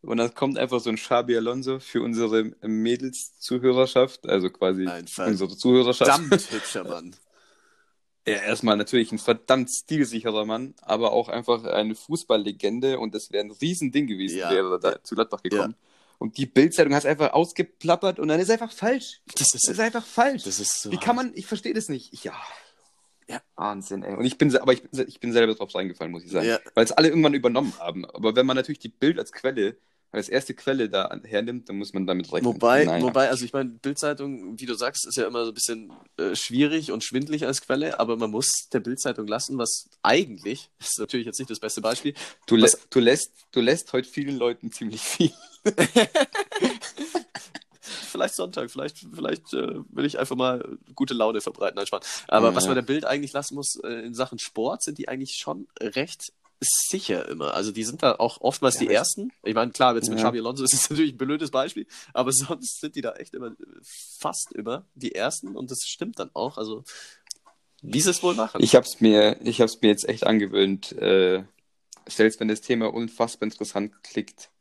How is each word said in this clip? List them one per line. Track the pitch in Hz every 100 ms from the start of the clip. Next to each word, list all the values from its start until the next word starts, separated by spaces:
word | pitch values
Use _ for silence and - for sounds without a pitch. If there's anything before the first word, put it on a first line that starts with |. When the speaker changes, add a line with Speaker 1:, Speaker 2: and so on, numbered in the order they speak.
Speaker 1:
Und | - 117
dann | 117 -
kommt | 135 135
einfach | 123 123
so | 117
ein | 110
Xabi | - 123 120 117
Alonso | 113 127 131 131
für | - 120
unsere | 120 113 113 113 110 -
Mädels-Zuhörerschaft, | 107 110 113 120 131 127 - _ - 127 127 127 131 131 127 - -
also | 98 92
quasi | - 92 95 92
Speaker 2:
Ein | 87 87 - 92
Speaker 1:
unsere | 98 95 98
Zuhörerschaft. | 127 127 123 123 120
Speaker 2:
verdammt | 143 156 196 -
hübscher | 110 - 104
Mann. | 85 85 87 - _ _ _ _ _ _ _ _ _ _ -
Speaker 1:
Ja, | 107
erstmal | 104 113 117 104
natürlich | 104 127 110
ein | 110
verdammt | - 113 - 131 123
stilsicherer | - - 156 127 113 113 107 107
Mann, | 113 135 -
aber | - 107 113
auch | 120 117
einfach | 120 120 117
eine | 113 - 110 110
Fußballlegende | - 160 - 110 104 98 101 117 135 131
und | 113 107
das | -
wäre | 101 104
ein |
Riesending | 107 156 180 139 135 139
gewesen, | 95 95 90
Speaker 2:
Ja. | 87
Speaker 1:
wäre | 92 92 90
er |
da | 95 -
zu | - 113
Gladbach | 113 104
gekommen. | 90 104 107 117
Speaker 2:
Ja. | _ _ _ _
Speaker 1:
Und | 113 -
die | 135
Bild-Zeitung | - 156 175 147 139
hat's | 143
einfach | 147 151
ausgeplappert | 147 170 - 175 _ 160 175 196 175
und | 151
dann | 160
ist | 185
einfach | 226 226
falsch. | - 214 262 - - - -
Speaker 2:
Das | -
ist | - -
Speaker 1:
Das |
ist | 185
einfach | 226 233 226
falsch. | - 262 262
Speaker 2:
das | - 185
ist | 202 -
so | 208
Speaker 1:
Wie | 185
kann | 214 240
Speaker 2:
hart. | 254
Speaker 1:
man, | -
ich | -
verstehe | 220 226
das | 220 220
nicht. | 135 -
Ich, | -
ja. | - - - - - _ _ _ _ _ -
Speaker 2:
Ja. | 247 _ -
Speaker 1:
Wahnsinn, | 104 101 98 98
ey. | 95 98
Und |
ich | 123 -
bin | 147
se-, | 127
aber | -
ich | 127
bin | -
se-, | 131
ich | - -
bin | 120
selber | 117 113 107
drauf | 98 92
reingefallen, | 95 87 82
muss | 85
ich | 87
sagen. | 92 110
Speaker 2:
Ja. | 113 -
Speaker 1:
Weil | - 113
es |
alle | - 156
irgendwann | 160 156
übernommen | 143 123 117 123 -
haben. | 85 90 -
Aber | - 110 117
wenn | 131
man | 131
natürlich | 131 147
die | 113
Bild | _ 139 170
als | -
Quelle, | - 131 131 101 120 _ _ _
als | 110 98
erste | 135 135
Quelle | - - 135 107
da | 95 92
an-, | - 113
hernimmt, | 104 113 123 -
dann | 101
muss | 101
man | 98 92
damit | 92 87
rechnen. | 85 123
Speaker 2:
Wobei, | - 117 131 87
Speaker 1:
Naja. | 85
Speaker 2:
wobei, | 127 131 135
also | 127
ich | 120
meine, | 139 131
Bild-Zeitung, | 113 135 147 147 143 143 127 92 113
wie | 127
du | 110
sagst, | 120 - -
ist | -
ja | 107
immer | 120
so | 113
ein | 110
bisschen, | - 113 104 - _ -
äh, | 95 101
schwierig | - 123 147 160 151
und | 107
schwindelig | - 127 147 151 135
als | 135
Quelle, | - 135 156 -
aber | 113 113
man | 110
muss | 107 131 - -
der | 127
Bild-Zeitung | 110 131 139 113 107
lassen, | 113 - 135
was | 113 - - _
eigentlich, | - 139 165 95 101 131 - _
das | -
ist | -
natürlich | 107 127 117
jetzt | -
nicht | 127
das | -
beste | 107 -
Beispiel, | 110 120 143 139 - - -
Speaker 1:
Du | 113
Speaker 2:
was | 110 -
Speaker 1:
lä-, | _
du | 131
lässt, | 117 147 - _ _
du | 131
lässt | 117 160 -
heute | 127 127
vielen | - 139 135
Leuten | 120 120 117
ziemlich | - 113 110
viel. | - - 165 - - - 214
<laughs> | - - 247 214 311 269 359 392 427 262 240 - - 311 349 240 - - - _ _
Speaker 2:
Vielleicht | - - - - - -
Sonntag, | 180 170 123
vielleicht, | 135 147 - 170
vielleicht, | 151 - 165 -
äh, | 131 - 151 -
will | - 143
ich | -
einfach | 135 127
mal | 127 123 - - _ -
gute | 135
Laune | 120 110 110
verbreiten. | - - 98 92
Nein, | 98
Spaß. | 98 - - -
Aber | 110 117
Speaker 1:
Ja. | 117
Speaker 2:
was | -
man | 127
der |
Bild | 120 147 -
eigentlich | 143 143
lassen | 139 147 139
muss, | 135 -
äh, | - 117 117
in | 117
Sachen | 127 117
Sport, | - - 117 127
sind | - 151
die | -
eigentlich | 131 135 -
schon | - 160 - -
recht | 110 127 156 - - _ _ _
sicher | - - - 190 - 87 -
immer. | 76 71
Also | - 104
die | 110
sind | 113 131
da | 135 107
auch | 117 -
oftmals | 127 - 131 -
Speaker 1:
Ja, |
Speaker 2:
die | -
Speaker 1:
aber |
ich | 104
Speaker 2:
Ersten. | - - 233 _
Ich | -
meine, | 113 120
klar, | - 127 117
jetzt | 113
mit | 113
Speaker 1:
Ja. | 120
Speaker 2:
Xabi | 120
Alonso | 117 135
<laughs> |
ist | 127
es | - -
natürlich | 151 156
ein | 123
blödes | 135 151 156
Beispiel, | 131 143 - - - -
aber | - 127
sonst | 127 139 156 127 -
sind | 151 143
die |
da | 117
echt | - - -
immer, | 120 - - - - - - -
fast | - - -
immer | - 107 139 _ -
die | 127
Ersten | - 123 - - -
und | 131
das | 131 -
stimmt | - 190 -
dann | -
auch. | - - -
Also | 107 107 - - - - _ - _ _ _ _
wie | 107 120
sie | 180
es | 175
wohl | 180
machen. | 175 110 -
Speaker 1:
Ich | 120 123
hab's | - -
mir, | 113 107 104 -
ich | 117 113
hab's | 113 -
mir | 110
jetzt | 104 -
echt | 113 -
angewöhnt, | 110 101 98 98 98 -
äh, | - 101 95 92 92 98 _ _ _ _ - -
selbst | - 110 -
wenn | 110
das | 107
Thema | - 120 110
unfassbar | 117 117 - 117 - 107
interessant | - 107 101 104 _
klickt | - - 101 _ - _